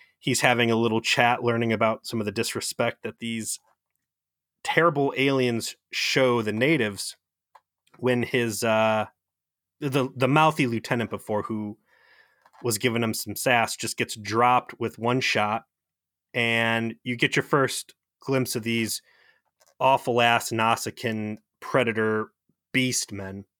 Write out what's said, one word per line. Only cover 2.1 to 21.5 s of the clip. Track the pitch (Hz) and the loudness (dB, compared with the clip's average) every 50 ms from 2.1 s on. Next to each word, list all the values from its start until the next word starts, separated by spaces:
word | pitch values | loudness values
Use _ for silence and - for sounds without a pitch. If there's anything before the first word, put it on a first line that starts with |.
| - 117 | -6 -4
of | 107 | -4
the | 104 98 | -2 -2
disrespect | 113 107 - - 113 - - - - 123 117 - - - | -2 -4 -4 -4 -4 -6 -6 -4 -2 -2 -2 -2 -4 -10
that | 110 - _ | -12 -10 _
these | 117 117 113 113 107 - - - _ _ _ _ _ _ _ _ _ _ _ _ _ _ _ _ _ _ _ _ - | -8 -6 -6 -6 -6 -6 -8 -10 _ _ _ _ _ _ _ _ _ _ _ _ _ _ _ _ _ _ _ _ -10
terrible | - - 156 160 170 156 143 139 139 - | -2 0 2 2 2 2 2 0 0 0
aliens | 127 131 139 139 135 127 123 117 113 104 - - - _ _ - | 0 0 2 2 2 2 0 0 -2 -4 -6 -10 -14 _ _ -8
show | - - - - 143 135 127 120 120 110 | -6 -4 -2 0 2 2 2 2 2 0
the | 107 104 | -2 0
natives | 110 120 147 165 143 113 104 101 92 - - - - _ _ _ _ _ _ _ _ _ _ _ _ _ _ _ - | 0 2 2 2 2 0 -2 -4 -6 -10 -12 -12 -14 _ _ _ _ _ _ _ _ _ _ _ _ _ _ _ -4
when | 120 127 127 123 117 | 0 0 0 0 0
his, | - - 127 120 117 104 - - | 0 0 0 0 0 -2 -2 0
uh, | 113 110 110 110 110 110 107 104 - - _ _ _ _ _ _ _ _ _ _ _ _ _ | 2 2 4 4 2 2 0 -2 -4 -8 _ _ _ _ _ _ _ _ _ _ _ _ _
the, | 151 143 127 143 127 135 - | -8 -2 -2 0 -2 -2 -2
the | 127 135 135 | -2 0 2
mouthy | 143 156 156 160 151 - 143 | 4 4 4 4 4 2 0
lieutenant | 123 117 113 - - 135 120 113 107 | 0 0 -2 -2 -2 -2 -2 -2 -2
before | - 104 - - 107 104 101 | -6 -8 -6 -4 -4 -4 -2
who | - 113 107 107 104 104 - _ _ _ _ _ _ _ _ _ _ _ _ _ _ _ - - | -4 -6 -6 -6 -8 -10 -12 _ _ _ _ _ _ _ _ _ _ _ _ _ _ _ -6 -4
was | 120 110 101 | -4 -2 0
giving | 113 127 113 117 117 | 0 0 2 2 0
him | 113 107 | 0 -2
some | - - - 101 | -4 -6 -8 -8
sass | - - 139 127 117 107 - - | -4 0 2 4 4 2 0 -2
just | - - 110 - - | -6 -6 -6 -4 -4
gets | 120 - - | -4 -4 -6
dropped | 110 107 101 107 113 120 123 123 123 - - - - | -8 -8 -2 0 2 4 4 4 4 2 -2 -6 -6
with | 120 110 - - | -6 -6 -6 -4
one | 110 117 123 131 | -2 0 0 0
shot, | 120 - - 110 107 104 107 113 - _ _ _ _ _ _ _ _ _ _ _ _ _ - | 0 0 0 0 0 0 -2 -4 -6 _ _ _ _ _ _ _ _ _ _ _ _ _ -4
and | 127 120 117 117 113 113 113 113 113 113 113 113 - _ | -2 0 2 2 2 2 2 0 0 -2 -4 -6 -8 _
you | 123 123 | -8 -4
get | 120 - 139 - | -2 -2 0 0
your | 147 135 | -2 0
first | - - 147 135 123 - - - - - _ _ _ _ _ | 0 0 0 0 0 -2 -6 -10 -12 -18 _ _ _ _ _
glimpse | - - 135 131 127 - - | -6 -2 -2 -2 -2 -2 -4
of | 123 110 | -4 -4
these | 117 117 117 113 104 - - - _ _ _ _ _ _ _ _ _ _ _ _ _ _ - | -2 -2 0 -2 -2 -4 -8 -10 _ _ _ _ _ _ _ _ _ _ _ _ _ _ 0
awful-ass | 131 131 135 131 - - 120 120 120 117 117 117 - - | 2 2 2 2 2 0 2 4 4 4 4 2 2 -2
Nausicaan | - 123 110 113 117 - - 113 - - - 117 110 110 107 107 107 107 _ _ | -2 0 2 2 2 0 -2 -6 -10 -6 -6 -6 -4 -4 -6 -6 -8 -10 _ _